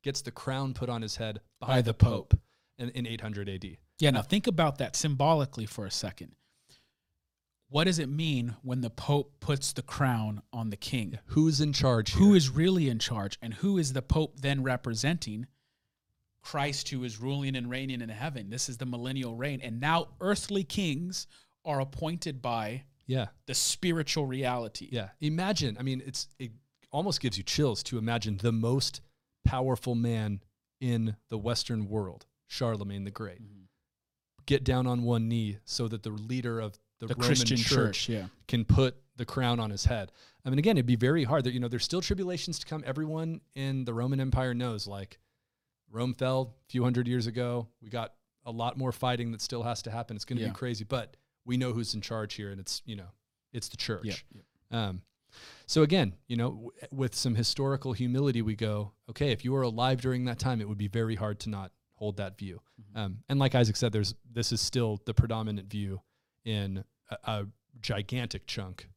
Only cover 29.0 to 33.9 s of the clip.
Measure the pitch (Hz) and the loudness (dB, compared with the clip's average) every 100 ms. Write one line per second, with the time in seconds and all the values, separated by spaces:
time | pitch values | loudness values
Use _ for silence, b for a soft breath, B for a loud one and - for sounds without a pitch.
29 | - _ _ _ - 127 131 123 - 117 | -18 _ _ _ 2 4 0 0 0 2
30 | 117 113 107 98 _ _ _ _ 127 117 | 2 0 -2 -4 _ _ _ _ 0 0
31 | 113 104 _ 110 110 117 - 117 101 107 | 0 -4 _ -4 0 -2 0 -2 -2 -2
32 | 95 - - _ _ - 120 107 98 98 | -4 -8 -20 _ _ -2 -2 0 -4 -6
33 | 98 101 107 92 107 101 95 _ _ | -6 -8 -10 -10 -18 -20 -20 _ _